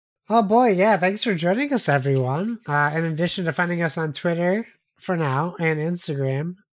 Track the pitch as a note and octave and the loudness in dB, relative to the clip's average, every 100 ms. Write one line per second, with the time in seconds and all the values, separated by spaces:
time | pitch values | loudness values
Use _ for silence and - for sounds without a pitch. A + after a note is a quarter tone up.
0 | _ _ - A3+ G3 A3+ B3 F3+ G#3 G3 | _ _ 0 2 4 4 4 4 4 4
1 | F3+ G#3 B3 F3 E3+ G#3 C#4+ B3+ - C#3+ | 2 -2 -2 0 0 0 0 0 2 2
2 | C3+ C3+ B2+ C#3+ G#3+ A#3 - D3 D3 D#3 | 2 0 0 -2 -4 -6 -2 0 0 0
3 | E3 D#3 F3 - E3 D3+ F3 E3+ E3+ E3+ | -2 -2 -2 -2 -4 -2 -2 0 -2 -2
4 | D#3 C#3 F3 E3+ F3 G3+ A3+ _ _ _ | -6 -4 -4 0 0 0 -4 _ _ _
5 | - F3 D3+ C3 E3+ F3 E3 D#3 D#3+ F3 | -4 -2 0 0 -2 -2 -2 0 -2 -4
6 | - C#3 C3+ C3+ E3 F3+ _ | -6 -4 -2 -2 -6 -10 _